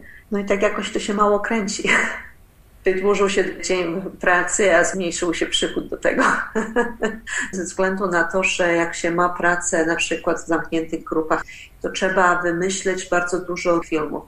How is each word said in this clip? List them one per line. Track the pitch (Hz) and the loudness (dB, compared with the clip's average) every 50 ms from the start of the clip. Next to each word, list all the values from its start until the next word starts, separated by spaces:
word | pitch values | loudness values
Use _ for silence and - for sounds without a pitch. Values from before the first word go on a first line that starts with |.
| - - - - - - | -12 -18 -20 -20 -10 -6
No | 208 202 | -4 -4
i | 202 | 0
tak | 196 196 196 | 0 0 2
jakoś | 208 208 202 - 196 - | 2 0 0 -2 -4 -4
to | - 208 | -4 -4
się | - - 202 | -4 -2 0
mało | 208 208 208 208 202 | 2 4 4 4 4
kręci. | 208 - 226 220 196 196 - - - 185 | 2 0 -2 -2 -2 -2 -4 -2 0 2
<laughs> | - - - - - - - - - - - - - - - - - - - | 2 2 2 0 -4 -8 -12 -16 -20 -20 -20 -20 -20 -20 -20 -20 -20 -4 -2
Wydłużył | 190 185 185 190 202 202 196 202 190 | 0 0 2 2 2 4 4 2 2
się | 196 202 180 - - - | 2 2 0 0 -2 -6
dzień | - - 185 185 175 165 165 190 190 180 - - | -4 -2 0 0 0 -2 -4 -4 -6 -8 -8 -2
pracy, | - 185 180 175 180 196 - - 214 190 165 | 2 2 4 4 2 2 0 2 4 6 6
a | 170 170 | 6 4
zmniejszył | - - 190 185 170 - - 185 175 160 | 2 0 -2 -2 -4 -2 -2 -2 -2 -2
się | - - | -2 -2
przychód | - - - 185 - - - - - | -2 0 0 0 -2 -2 -4 -6 -6
do | - - | -6 -2
tego. | - - - - 262 - - - - - - 220 233 220 - 240 233 233 | 0 0 2 2 2 2 2 0 -2 -4 -4 -4 -4 0 0 0 0 0
<laughs> | - - 226 208 202 - - - - - 254 - | -2 -4 -4 -4 -4 -8 -10 -8 -6 -6 -6 -4
Ze | - 185 170 | -6 -6 -6
względu | - - - 190 190 190 190 208 185 | -4 -2 -2 0 0 0 0 0 0
na | 175 170 165 | 2 2 0
to, | - - 190 185 | 2 0 0 0
że | 185 - - 180 170 170 | 0 0 0 2 2 2
jak | 170 170 165 - | 2 0 0 -2
się | - - 170 | -4 -2 -2
ma | 170 175 175 175 | 0 2 0 0
pracę | 175 - 165 175 175 175 - - 185 165 160 | 0 0 0 2 2 0 0 0 0 2 2
na | 165 170 | 2 0
przykład | 170 - - - 165 - 175 165 - | 0 0 -2 -2 -2 0 -2 -2 -2
w | - - | -2 -2
zamkniętych | 165 156 160 - 170 160 160 - - 156 - | -2 -2 0 -2 -2 -2 -2 -2 -6 -8 -6
grupach, | - 165 160 156 - 165 - - - - - - - - - | -4 -2 -2 0 0 -2 -2 -2 -6 -14 -18 -20 -20 -12 -8
to | - 175 | -8 -6
trzeba | - - 202 185 190 202 185 175 175 175 | -4 -2 -2 0 4 4 6 6 4 4
wymyśleć | 175 175 170 170 180 190 190 - - 190 185 185 - - | 2 0 0 0 0 -2 -2 -2 -2 -2 -2 -2 -2 0
bardzo | 180 175 175 - 185 175 | 0 0 2 0 -2 -4
dużo | - - 175 175 - 180 170 165 | -4 -4 -6 -2 2 2 2 2
filmów, | - - 160 156 151 147 156 156 - | 0 0 -2 -2 -2 -2 -6 -8 -8